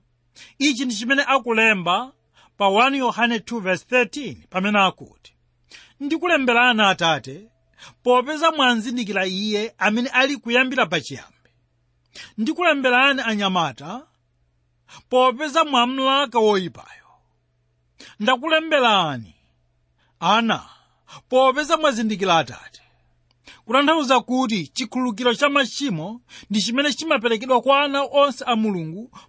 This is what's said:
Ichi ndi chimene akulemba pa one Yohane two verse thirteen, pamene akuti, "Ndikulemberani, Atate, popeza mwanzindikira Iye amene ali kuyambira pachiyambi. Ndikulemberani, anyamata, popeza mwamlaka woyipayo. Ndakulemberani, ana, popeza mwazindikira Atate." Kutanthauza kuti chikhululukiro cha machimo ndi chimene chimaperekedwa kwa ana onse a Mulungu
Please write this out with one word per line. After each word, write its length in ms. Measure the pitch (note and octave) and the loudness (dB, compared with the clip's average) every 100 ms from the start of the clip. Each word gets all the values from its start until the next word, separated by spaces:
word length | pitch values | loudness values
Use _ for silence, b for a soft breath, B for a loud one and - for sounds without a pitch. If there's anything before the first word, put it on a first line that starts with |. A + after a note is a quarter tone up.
| _ _ _ B B B | _ _ _ B B B
Ichi 260 | C#4 A#3 B3+ | -2 0 -4
ndi 100 | G#3 | -4
chimene 280 | A#3 C#4 C4 | -2 0 2
akulemba 840 | C4+ A#3+ A3 A3 G3+ F3 F#3+ C4 _ _ b b - | 0 0 2 2 2 0 -2 -2 _ _ b b -2
pa 100 | G3 | 2
one 300 | G3+ B3 C#4 | 4 2 2
Yohane 420 | B3 G3+ A#3 A3+ | -2 0 -2 -2
two 200 | - A#3 | -6 -6
verse 260 | F#3 F3+ - | -4 -4 0
thirteen, 540 | B3 B3 C#4+ A#3 G2+ - | 0 0 -4 -10 -12 -8
pamene 300 | F#3 G3+ G#3 | -4 0 2
akuti, 540 | F#3 - - _ - _ _ _ _ B B B | 2 -2 -14 _ -20 _ _ _ _ B B B
"Ndikulemberani, 840 | C#4+ D#4 F4 D#4 B3 A#3 B3 A3 | -6 -4 0 0 2 2 2 4
Atate, 680 | G3+ F#3 E3 D3 C3 D3+ A3 _ _ B B B | 2 2 0 -2 -6 -18 -20 _ _ B B B
popeza 480 | B3 B3 B3+ D4+ E4 | 2 2 0 0 0
mwanzindikira 720 | D#4 B3+ A#3 A3+ B3 G#3 G3 F#3+ | 2 2 0 -2 -6 -4 -4 -4
Iye 460 | F#3+ G#3+ G#3 A3+ - | -4 -4 -4 -4 -2
amene 320 | G3 A3 B3 | -2 0 -2
ali 280 | B3 C4+ C#4 | 0 0 -2
kuyambira 480 | A3+ A#3+ C4 C4 F#3 | -2 0 0 -2 -2
pachiyambi. 640 | E3 - C3+ - _ _ _ _ _ _ _ _ B B - | -2 -6 -14 -16 _ _ _ _ _ _ _ _ B B -6
Ndikulemberani, 840 | A3+ D#4 F4 C#4+ C4 B3 C#4 C4+ A3+ | -4 0 0 2 2 4 2 0 -2
anyamata, 800 | G#3 G3 F#3 D#3 A#2+ D3 A#3+ D#4 _ _ _ _ _ _ _ _ B _ | -2 0 0 -2 -6 -14 -14 -16 _ _ _ _ _ _ _ _ B _
popeza 540 | B3+ B3+ A#3+ D4+ D#4 | 2 2 2 -2 0
mwamlaka 760 | D#4 B3+ A#3+ C4+ C4+ C#4 C#4 A#3 | 2 2 0 0 0 0 0 2
woyipayo. 480 | G#3+ G3 E3+ - - - _ _ _ _ _ _ _ _ _ _ B B | 2 2 -2 -10 -20 -20 _ _ _ _ _ _ _ _ _ _ B B
Ndakulemberani, 1160 | G#3+ B3+ D#4 D#4+ D#4+ D4 A#3+ G3+ D#3+ B2+ G2 _ _ _ _ _ _ _ _ _ | 0 0 2 0 2 2 4 2 0 -4 -12 _ _ _ _ _ _ _ _ _
ana, 500 | E3+ A3 A3+ E3 - - _ _ _ B _ | 2 2 2 -2 -6 -20 _ _ _ B _
popeza 480 | B3+ C4 C4 D4+ D#4+ | 4 4 2 0 0
mwazindikira 600 | D#4 A3+ A3 G3 F#3+ E3 | 0 0 -2 -2 2 2
Atate." 420 | B2+ - - - _ _ _ _ _ _ B B - | 0 -8 -20 -20 _ _ _ _ _ _ B B -2
Kutanthauza 540 | B3+ C#4+ D#4+ C4 B3+ | 2 2 2 2 0
kuti 480 | - B3+ B3+ G#3+ D3 | 0 -2 0 -2 -6
chikhululukiro 680 | - A#3 B3+ B3+ G#3 B3 A#3 | -8 -8 -4 -4 -2 -2 0
cha 140 | C#4+ | 0
machimo 720 | C#4 B3+ - C#4 D#3+ F3 A#3 _ B B | 0 -2 -4 -6 -6 -8 -14 _ B B
ndi 120 | G#3 | -4
chimene 320 | F#3+ B3 D4 | -2 0 -2
chimaperekedwa 680 | - D#4+ C#4 A#3 A3 B3+ B3 | -4 -2 -2 0 -4 0 0
kwa 200 | B3+ C#4 | 4 2
ana 180 | C#4+ C#4 C#4 | 2 -2 0
onse 320 | C#4 C#4+ - B3 | 2 2 0 -4
a 80 | A3+ | -2
Mulungu 560 | A3 F#3 D#3+ F#3 A#3+ B | -2 -4 -8 -12 -18 B